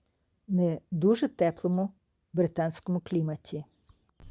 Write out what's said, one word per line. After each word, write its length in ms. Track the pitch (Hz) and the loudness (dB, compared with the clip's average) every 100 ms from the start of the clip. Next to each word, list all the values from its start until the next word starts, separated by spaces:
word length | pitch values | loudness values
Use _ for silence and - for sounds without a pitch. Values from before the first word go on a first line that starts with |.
| _ _ _ _ - | _ _ _ _ -2
не 320 | 185 175 156 - | 2 2 0 -4
дуже 360 | 165 185 233 285 | 0 2 2 0
теплому 640 | - 170 165 180 180 196 - _ _ _ | 0 0 0 -2 0 -2 -6 _ _ _
британському 680 | 170 165 - 165 160 - 175 | 0 0 0 -2 -4 -4 -4
кліматі. 680 | - 170 156 151 - 151 - _ _ _ _ _ - | -2 -2 -2 -4 -10 -12 -12 _ _ _ _ _ -20